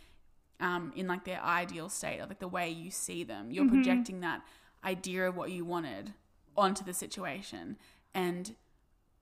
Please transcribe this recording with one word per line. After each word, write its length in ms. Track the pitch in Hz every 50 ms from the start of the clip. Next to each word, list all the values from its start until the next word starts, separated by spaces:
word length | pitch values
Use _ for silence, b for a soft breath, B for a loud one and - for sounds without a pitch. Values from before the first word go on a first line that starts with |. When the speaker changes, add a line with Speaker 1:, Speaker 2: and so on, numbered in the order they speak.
| b b b b b - - - _ _ _ -
Speaker 1:
um, 320 | 170 180 180 175 170 151 -
in, 120 | - 190 185
like, 160 | 180 185 -
their 180 | 190 185 -
ideal 460 | - - 175 175 180 175 180 165 156 190
state, 320 | - - - 156 - -
or, 60 | -
like, 120 | - 190 -
the 100 | 190 180
way 220 | 180 180 175 170
you 200 | 165 165 165 185
see 340 | - - - - 180 170 175
them. 260 | - 220 - 202 233
You're 140 | 254 - 285
Speaker 2:
Mm-hmm. 100 | 262 233
Speaker 1:
projecting 460 | 269 262 254 247 247 240 233 190 180
that 220 | 180 165 139 - b b b b b b b b -
idea 420 | 190 190 180 185 185 180 185 185 185
of 80 | 180
what 140 | 180 147 151
you 140 | 185 180 170
wanted 500 | 175 175 175 165 135 104 98 - 214 202 - _ _ _ _ _ _ -
onto 280 | - 202 190 196 - 202
the 100 | 180 180
situation. 800 | - 190 - - 208 180 170 135 190 196 - - 95 85 - 208 b b b b b b b -
And 400 | 190 180 175 175 175 185 208 226 - _ _ _ _ _ _ _ _ _ _ _ _